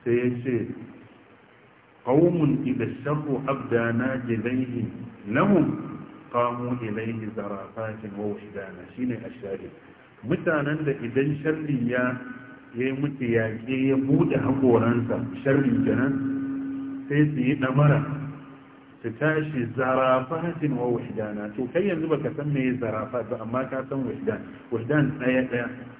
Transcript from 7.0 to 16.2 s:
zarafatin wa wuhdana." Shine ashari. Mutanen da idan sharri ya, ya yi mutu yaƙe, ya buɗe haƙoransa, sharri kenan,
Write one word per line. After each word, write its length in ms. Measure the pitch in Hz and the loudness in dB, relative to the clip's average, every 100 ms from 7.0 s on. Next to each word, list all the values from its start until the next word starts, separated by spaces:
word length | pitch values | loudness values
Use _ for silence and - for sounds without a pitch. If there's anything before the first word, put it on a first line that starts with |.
| 113 113 107 | -4 -6 -6
zarafatin 800 | 104 101 101 98 - 110 107 107 | -6 -6 -8 -10 -8 -8 -8 -10
wa 100 | 101 107 | -6 -4
wuhdana." 580 | 101 - 98 95 90 87 | -6 -8 -12 -12 -14 -16
Shine 240 | - 127 110 | -4 -4 -4
ashari. 500 | 95 - 98 95 90 - - - - - | -8 -12 -8 -8 -10 -16 -20 -20 -20 -14
Mutanen 600 | 113 180 - 156 143 151 | -2 0 2 0 0 0
da 80 | 147 | 0
idan 420 | 131 113 120 139 151 | -2 0 2 2 0
sharri 480 | 160 156 151 131 117 | 0 -2 0 0 0
ya, 260 | 123 123 120 - - - - - | 2 0 -2 -8 -14 -16 -20 -12
ya 120 | 120 131 | -2 -2
yi 60 | |
mutu 320 | 135 143 139 | 0 -2 -2
yaƙe, 640 | 120 113 110 110 117 131 135 | 0 2 2 -4 -4 0 2
ya 80 | 135 | 2
buɗe 400 | - 156 151 135 | 4 4 4 2
haƙoransa, 840 | 135 127 131 113 113 120 - 101 - - | 2 4 6 6 6 2 2 -2 -2 -2
sharri 300 | - 156 131 - | 2 4 4 4
kenan, 320 | - - 135 - | 4 4 2 0